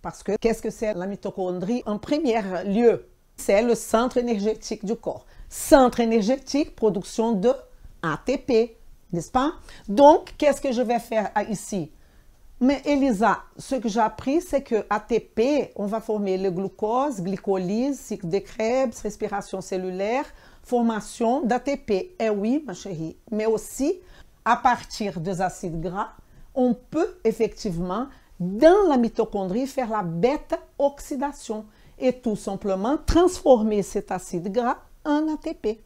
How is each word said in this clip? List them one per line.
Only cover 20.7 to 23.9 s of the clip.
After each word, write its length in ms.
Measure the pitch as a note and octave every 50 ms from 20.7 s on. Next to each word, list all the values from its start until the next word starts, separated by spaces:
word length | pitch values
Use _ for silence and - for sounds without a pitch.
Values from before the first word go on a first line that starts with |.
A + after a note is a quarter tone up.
| B3 A#3+ A#3 A#3 A3+ G#3 G3 - - - A#3 A3+ B3 C#4+
d'A 180 | E4+ A3 A#3+ B3
T 180 | B3 C#4+ C#4+
P. 380 | C#4 - - G#3 F#3 F#3 - - _
Eh 100 | A3+ A3
oui, 340 | G#3 G3+ G3 A3 B3+ D4+ D#4
ma 80 | A#3+ F3+
chérie, 440 | F3+ - G3 F#3 D3+ D#3+ D#3+ - - _ -
mais 140 | G#3+ G#3 G#3+
aussi, 540 | A3+ A3 G3+ - - - - C4+ D4+